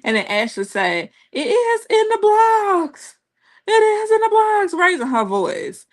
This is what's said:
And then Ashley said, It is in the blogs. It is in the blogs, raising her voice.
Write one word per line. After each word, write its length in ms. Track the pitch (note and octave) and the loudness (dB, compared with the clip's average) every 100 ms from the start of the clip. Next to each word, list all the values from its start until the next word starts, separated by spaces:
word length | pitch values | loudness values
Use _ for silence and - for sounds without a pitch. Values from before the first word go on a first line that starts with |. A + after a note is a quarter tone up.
And 140 | - A3 | -2 -4
then 100 | F#3+ | -2
Ashley 380 | G#3 A3+ - | -4 -4 -6
said, 460 | G3 - F#3 F3 E3 _ _ | -8 -4 -2 -2 -6 _ _
It 140 | - D4+ | -8 -2
is 400 | A4 A#4+ A#4 A4 | 0 0 -2 0
in 180 | A4 A4 | 0 2
the 100 | A4 | 0
blogs. 920 | G#4 G#4 A4+ A4 G#4 F#4 D#4+ - - _ _ _ _ _ - | 2 4 4 2 2 -2 -2 -8 -20 _ _ _ _ _ 0
It 60 | |
is 380 | A4 G#4+ G#4 G#4+ | 2 4 2 0
in 100 | A4 | 0
the 100 | A4 | 2
blogs, 480 | G#4+ G#4+ G#4+ G4 E4 | 2 2 2 0 0
raising 260 | F4 F4 B3 | 0 0 -2
her 160 | B3+ | -2
voice. 640 | G#3+ G3 F3 D#3 - F#3 - | -2 -2 -2 -4 -10 -12 -20